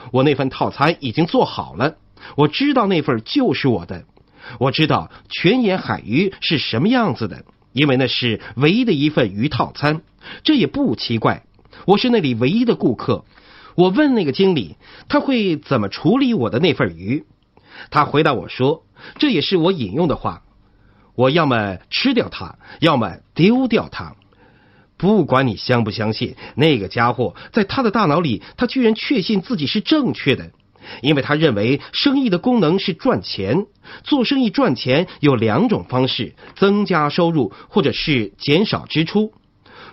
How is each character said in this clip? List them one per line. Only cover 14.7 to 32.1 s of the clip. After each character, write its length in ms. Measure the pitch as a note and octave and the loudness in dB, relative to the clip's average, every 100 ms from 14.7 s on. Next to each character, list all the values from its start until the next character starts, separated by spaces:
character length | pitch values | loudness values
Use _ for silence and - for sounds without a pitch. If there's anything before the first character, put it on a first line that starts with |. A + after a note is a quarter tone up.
| - - - - | -12 -20 -20 -4
他 140 | G3 | -2
会 380 | F#3+ B3 G3 D3+ | 0 0 0 -2
怎 240 | - B2+ | -2 -2
么 80 | G2+ | -2
处 260 | - D3+ B3+ | -2 2 4
理 160 | C4 | 2
我 160 | G#3+ A2 | 0 0
的 100 | A2 | 2
那 140 | E3+ | 2
份 240 | B2 A2 E2 | 2 -2 -2
鱼？ 300 | G2 D3 - _ _ _ _ - - | -6 -6 -8 _ _ _ _ -20 -4
他 160 | D3+ C3 | -2 2
回 160 | C#3+ | 2
答 100 | D#3+ | 2
我 160 | A2+ D#2+ | 0 -6
说， 360 | - C3 D#3+ _ - - - | -2 -2 -2 _ -20 -18 -2
这 100 | D4 | 0
也 140 | F3 | 0
是 160 | B2+ F#3 | 0 0
我 120 | E3 | 2
引 220 | F#3 G2+ | 0 -4
用 160 | A#2+ D#3 | -2 -2
的 80 | A2+ | -2
话， 260 | G#2+ E2+ _ _ _ _ _ _ _ | -6 -10 _ _ _ _ _ _ _
我 140 | - C3 | 0 2
要 160 | E3 | 4
么 320 | D3 A#2 G2+ F#2 - | 2 2 -2 -6 -8
吃 240 | - C4 | -2 0
掉 160 | A#3+ - | 0 -2
它， 280 | - F2 - - - | -8 -16 -18 -20 0
要 160 | E3 C#3 | 2 2
么 220 | G2+ F#2 _ | 0 -6 _
丢 340 | - F#3 B3 B3+ | 2 4 4 2
掉 220 | A3+ D3+ | -2 -2
它。 240 | - E2+ - _ _ _ _ _ _ _ - | -10 -14 -16 _ _ _ _ _ _ _ -2
不 280 | F3+ G#3+ | 2 2
管 220 | B2+ B2+ C3+ | 4 2 2
你 100 | F#2 | -2
相 280 | - A#2+ | 0 0
不 80 | A2 | 0
相 200 | G2 G#2+ | -2 -4
信， 220 | G#2+ E2+ - - - | -4 -6 -8 -10 0
那 200 | D#3+ B2 | 2 2
个 100 | F#2 | -2
家 240 | A#2+ A#2 | 0 0
伙 240 | A#2 G#2 - - | 0 -4 -8 -6
在 100 | A#3 | -4
他 220 | G3 - | -2 -2
的 80 | A#3 | -2
大 140 | A3+ F3+ | 0 2
脑 120 | D3+ | 0
里， 240 | E3 G2+ - - | 0 -4 -8 -6
他 100 | B3 | -4
居 160 | C4+ | 2
然 140 | A3+ A3 | 0 0
确 260 | - C4 | -2 -2
信 200 | F3 G3+ | 0 -2
自 140 | - G#3 | -2 -4
己 120 | C#3 | -4
是 120 | G#3+ | -4
正 320 | - D#4 A3 | 0 0 0
确 220 | A#2+ C#3+ | -2 0
的， 160 | G#2+ E2+ - _ _ - - | 0 -4 -20 _ _ -20 -4
因 120 | C3 | 0
为 80 | C#3+ | 0
他 140 | B2+ D3+ | 0 2
认 180 | D#3+ | 2
为 260 | G2+ A2 C3+ - | 2 0 -2 -4
生 260 | - C#4+ | -2 0